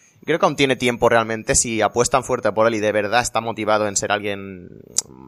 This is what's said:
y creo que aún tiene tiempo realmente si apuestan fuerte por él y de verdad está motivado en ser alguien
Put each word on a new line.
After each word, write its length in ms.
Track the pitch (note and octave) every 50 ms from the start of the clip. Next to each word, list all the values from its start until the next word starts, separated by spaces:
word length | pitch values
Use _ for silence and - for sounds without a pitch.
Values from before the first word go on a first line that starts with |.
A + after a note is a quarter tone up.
| _ _ _ _
y 60 | -
creo 120 | C#3+ D#3 E3+
que 80 | G3
aún 100 | E3+ C#3+
tiene 200 | - C#3 C3+ B2+
tiempo 320 | - B2+ A#2+ A#2+ A2+ B2 A2+
realmente 480 | A#2 A2+ A2 A2 A2+ A2 G#2+ - C3+
si 240 | - - A#2+ A2+ G#2+
apuestan 420 | G#2 G2 - A#2 A#2+ - - B2+
fuerte 300 | A#2+ - B2+ A#2 - G#2
por 160 | F#2+ A2 A2 A#2
él 60 | A2+
y 60 | G#2
de 120 | G#2 G#2+
verdad 300 | G2+ G#2+ G2+ G2 A2 B2
está 180 | A#2 - - A2+
motivado 480 | A#2 A2+ G#2+ A2 G#2 G#2 G#2+ G#2 G#2+ G2+
en 80 | G2
ser 160 | - A2 F#2+
alguien 560 | G#2 G#2 G2+ G#2 G2+ G2 G2 G2 F#2+ F2 F2+ - - - - - - - - - B1+ C2 C2